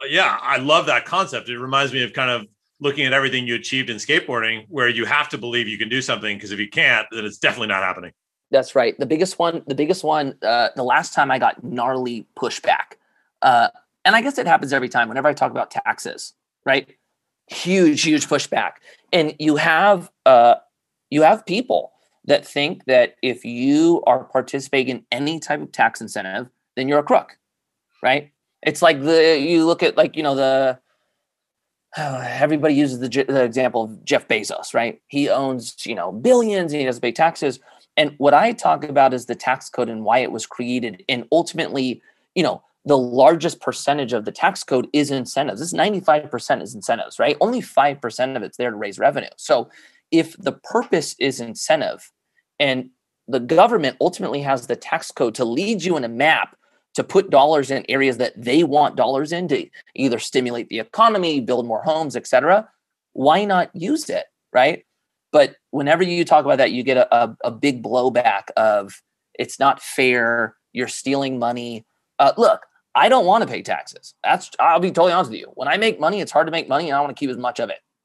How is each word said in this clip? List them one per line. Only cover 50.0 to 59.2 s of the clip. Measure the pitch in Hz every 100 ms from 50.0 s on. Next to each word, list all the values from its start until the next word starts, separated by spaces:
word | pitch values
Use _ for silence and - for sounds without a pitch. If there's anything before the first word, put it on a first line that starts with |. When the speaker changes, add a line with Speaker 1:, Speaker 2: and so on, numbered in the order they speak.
| -
Speaker 2:
if | 160 160 -
the | 135
purpose | - - 233 240 170 - -
is | 135 127
incentive | 117 110 - 156 92 - - _ _ _ _ -
and | 139 127 127 _ _ _ -
the | 127
government | 120 160 214 226 135 -
ultimately | 170 - 175 139
has | 139 131 120
the | 117
tax | - 160 -
code | - 120 110
to | 117
lead | 131 202 208
you | 175 156
in |
a | 117
map | 117 151 131 - _ _ _ _ -
to |
put | - 190 190
dollars | 143 147 156 131
in | 135 -
areas | 135 135 117
that | 120 -
they | 120 147
want | 160 147 143 -
dollars | 117 135